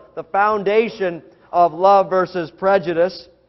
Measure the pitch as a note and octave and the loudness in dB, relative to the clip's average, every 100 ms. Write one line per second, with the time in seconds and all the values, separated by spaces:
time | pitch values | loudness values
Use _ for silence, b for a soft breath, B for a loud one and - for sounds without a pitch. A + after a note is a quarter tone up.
0 | - E3 D#3 G3 G#3 G#3+ F#3+ A3 A#3 - | -12 -18 -6 -2 0 0 0 0 -2 -4
1 | F#3 E3+ - b b F3 E3+ D#3+ F#3+ G3+ | -6 -6 -16 b b 0 0 2 4 4
2 | F#3+ F#3 F3+ F#3 D#3 - F#3+ G3 E3 E3 | 4 0 -2 -4 -8 -4 0 0 0 -2
3 | F3+ - - _ | -2 -4 -20 _